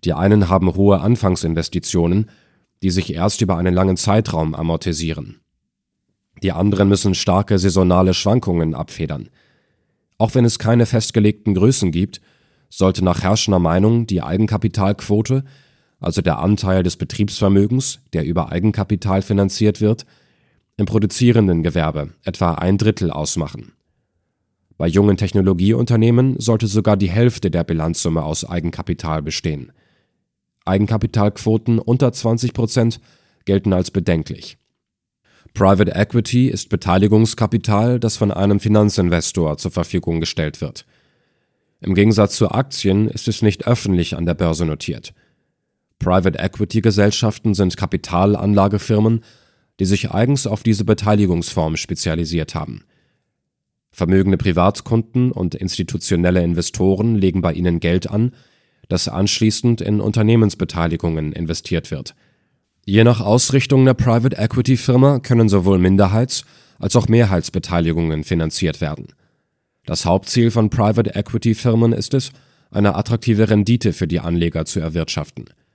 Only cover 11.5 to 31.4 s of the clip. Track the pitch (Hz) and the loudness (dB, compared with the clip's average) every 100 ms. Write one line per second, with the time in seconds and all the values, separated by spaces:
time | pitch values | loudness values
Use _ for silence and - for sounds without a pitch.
11.5 | 92 107 131 95 82 98 - _ _ _ | 2 2 2 0 0 -4 -6 _ _ _
12.5 | _ _ - 95 92 92 85 92 107 - | _ _ -2 0 2 0 0 0 0 0
13.5 | 92 87 85 104 117 113 92 65 95 107 | 2 2 2 2 2 0 -4 -4 -2 0
14.5 | 107 110 - 98 101 - 104 107 131 135 | 0 -2 -2 -2 -2 -2 -2 0 -2 -4
15.5 | _ _ _ _ _ 85 85 87 76 90 | _ _ _ _ _ -4 -2 -2 0 0
16.5 | 104 98 92 90 - 76 - 104 - 101 | 0 0 0 0 -4 -8 -4 -4 0 2
17.5 | 98 101 127 131 - _ 85 76 87 80 | 2 2 0 -4 -10 _ -6 -2 -4 -4
18.5 | 85 104 104 95 101 104 95 - 101 98 | -2 -2 -2 -2 -2 -2 -2 0 0 0
19.5 | - 107 101 107 113 - _ _ _ _ | 0 0 2 0 -2 -6 _ _ _ _
20.5 | _ _ - 101 107 101 - 120 117 101 | _ _ -6 -2 0 0 2 2 4 2
21.5 | 85 82 87 78 76 73 - - 90 87 | 2 0 -2 -2 -4 -10 -10 -12 -4 -2
22.5 | 80 87 98 104 - 87 73 76 - 76 | -2 0 0 0 -2 -4 -4 -6 -6 -8
23.5 | - - _ _ _ _ _ _ _ _ | -10 -20 _ _ _ _ _ _ _ _
24.5 | _ _ _ 82 87 104 95 98 101 95 | _ _ _ 0 2 2 2 0 2 2
25.5 | 90 95 117 120 117 113 120 131 127 113 | 2 2 2 2 2 4 4 2 0 -2
26.5 | 110 110 104 107 101 95 95 120 - 98 | 0 0 0 0 2 0 2 0 0 -2
27.5 | 82 82 82 80 82 85 80 76 78 - | -2 -2 -2 -2 -2 -2 -2 -4 -8 -6
28.5 | 87 82 - - 85 80 78 73 - 85 | -6 -6 -8 -8 -6 -4 -6 -6 -6 -6
29.5 | 73 62 _ _ _ _ _ _ _ _ | -6 -10 _ _ _ _ _ _ _ _
30.5 | _ - 98 104 110 120 113 104 - | _ -2 0 2 0 0 0 0 0